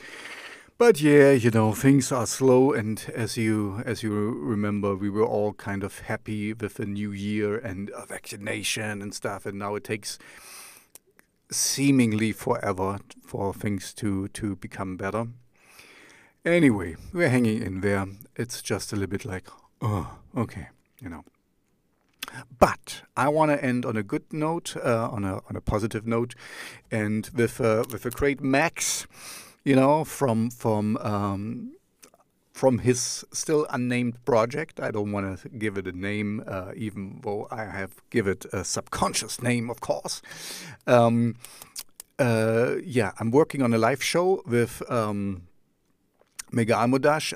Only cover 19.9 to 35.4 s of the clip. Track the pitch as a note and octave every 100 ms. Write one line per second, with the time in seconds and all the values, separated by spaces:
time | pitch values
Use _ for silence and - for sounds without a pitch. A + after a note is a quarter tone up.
19.9 | G2+ D2 - - C#3 A2 G2+ C#2+ _ _
20.9 | _ F2+ D#2+ - _ _ _ _ _ _
21.9 | _ _ - - - - - - - -
22.9 | - - - C3+ D3+ D#3 C#3+ C3 B2 B2+
23.9 | A2 G2 D3 - D#3 D#3 E3+ - - C#3
24.9 | A2+ A#2+ A2 G2 G2+ - G#2 - A2 A2
25.9 | A2 A2+ A#2 A#2+ - - - - - -
26.9 | A2+ G#2 G#2+ - A#2+ A2+ - A#2 A2 -
27.9 | G#2 B2 - C#3+ C#3 C#3 C#3 C3+ - -
28.9 | - - - - - - _ C#3+ C3 C3+
29.9 | D3+ D3 - C#3 A2 A#2 B2 A#2+ G#2+ G#2
30.9 | A2 A2 G#2 G2+ G2 G#2+ A#2+ B3 F4 _
31.9 | _ - _ _ _ _ - C3+ A2+ G#2
32.9 | A#2+ - - - - - D3+ D3+ C3 B2
33.9 | B2 A#2+ A#2+ - A#2 A2+ C#3+ D#3+ - C3
34.9 | G#2+ G#2 G2+ G2 F#2